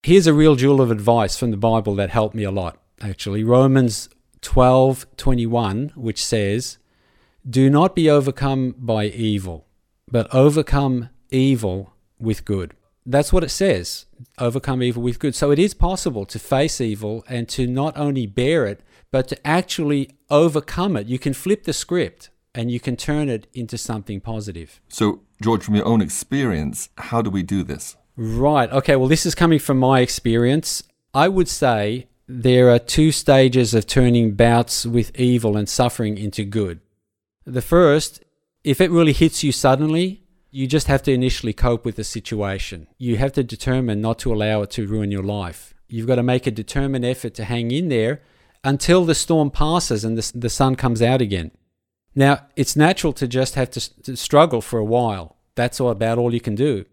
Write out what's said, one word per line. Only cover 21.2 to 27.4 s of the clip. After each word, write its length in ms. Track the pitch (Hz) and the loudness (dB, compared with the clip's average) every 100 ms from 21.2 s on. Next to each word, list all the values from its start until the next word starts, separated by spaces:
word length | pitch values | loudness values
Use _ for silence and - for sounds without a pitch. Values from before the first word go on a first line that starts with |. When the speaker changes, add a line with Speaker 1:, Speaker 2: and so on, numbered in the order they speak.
| 147 | -4
Speaker 1:
flip 300 | 135 - 208 | -6 -2 -2
the 80 | - | -2
script 580 | - - 180 107 _ - _ _ | -6 -4 -4 -4 _ -20 _ _
and 160 | - 117 | -8 -6
you 80 | 120 | -4
can 180 | - 120 | -6 -6
turn 320 | - 147 147 | -4 -2 -2
it 200 | 113 - | -4 -8
into 240 | - 117 117 | -12 -10 -10
something 420 | - 113 98 101 | -8 -8 -8 -10
positive. 600 | 113 113 104 85 80 _ _ | -8 -10 -10 -14 -16 _ _
Speaker 2:
So, 340 | - 107 90 _ _ | -2 -2 -2 _ _
George, 200 | 107 113 | 0 0
from 120 | - | 2
your 120 | 104 - | 0 2
own 160 | 113 | 2
experience, 880 | 85 - - 139 131 85 73 - - - | 0 -6 -6 -2 -2 -2 -4 -8 -14 -16
how 240 | - 117 | -6 -4
do 80 | 107 | -2
we 120 | 95 | -4